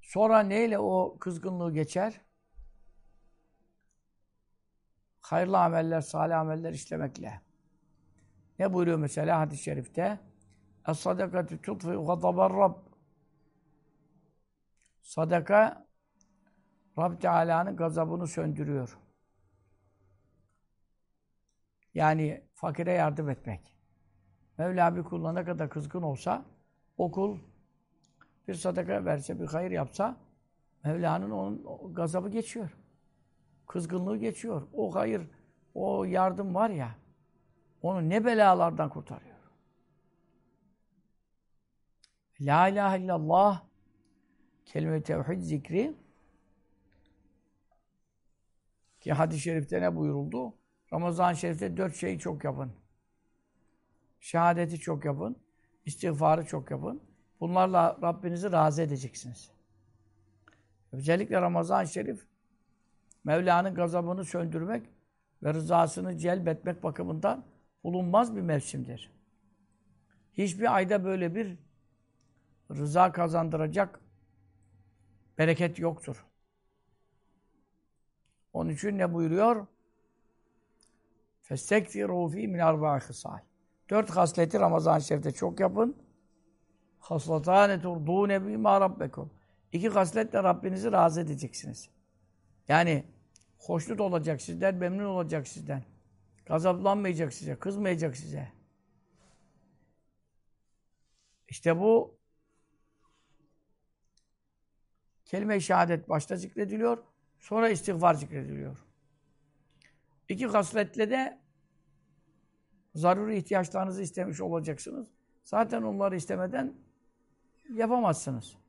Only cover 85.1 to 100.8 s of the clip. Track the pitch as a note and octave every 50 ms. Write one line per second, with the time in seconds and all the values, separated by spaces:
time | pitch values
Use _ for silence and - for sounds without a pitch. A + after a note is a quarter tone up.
85.1 | E3 D3 D3+ - - - F#3 F3+ E3+ - G3 F#3 F#3 G3+ A3+ A#3+ C#4+ - - _
86.1 | _ _ _ _ _ _ _ _ _ _ _ _ _ _ _ _ _ _ - -
87.1 | E3 D#3 C3 D#3+ E3 D#3 C#3+ F3 F#3 G3 G3+ G3+ G3 F3+ D#3 F3+ F3 E3 D3+ D3+
88.1 | F3 F#3+ G3+ G3+ G3 G3 F#3+ G3+ G#3+ A3 A3 G#3 G3 G3 G3 - - - - C3+
89.1 | - - - - - - _ _ _ _ _ _ - E3+ F3+ A3+ G3 G3+ F#3+ E3
90.1 | D#3 A3 A3 A3+ - A3+ F#3+ F#3 F3 - - F#3+ F#3 F#3+ G3+ A#3 G#3 F#3 E3+ E3+
91.1 | D#3 E3+ E3+ D3+ D3 C3+ D3+ C3 - - - D3 - - - - _ _ _ _
92.1 | _ _ _ _ _ _ _ _ _ _ _ - C#3+ D#3+ F3 F3 D#3+ C3+ - -
93.1 | - _ _ _ _ - _ _ _ _ - - F3 E3+ D#3 - A#3 G#3 G#3 G3
94.1 | F3+ E3 D3+ D#3+ D#3 C3 - - E3+ E3+ F#3+ G3 F#3+ F3+ F3+ F3 F#3 G3 G#3 G3+
95.1 | F#3+ F#3 F3 D#3 D#3+ D#3 C3+ - - - D#3 C#3+ C#3 C3+ B2 - - - _ _
96.1 | _ _ _ _ _ _ _ - E3 D#3+ E3 F#3 F3+ F3+ F#3+ G3+ G3 G#3 G3+ F#3+
97.1 | F3 D#3 E3 C#3+ B2 - - D3+ C3+ - - F#3+ G3 G3+ G#3 G3 F3+ D#3+ D#3+ D#3
98.1 | B2+ C3 D#3 D#3+ C#3+ D3 C3+ G#2 - - _ _ _ _ _ _ _ _ _ _
99.1 | _ _ _ _ _ _ _ _ _ _ _ _ _ _ _ _ _ _ _ _
100.1 | _ _ _ _ _ _ _ _ _ _ _ _ _ _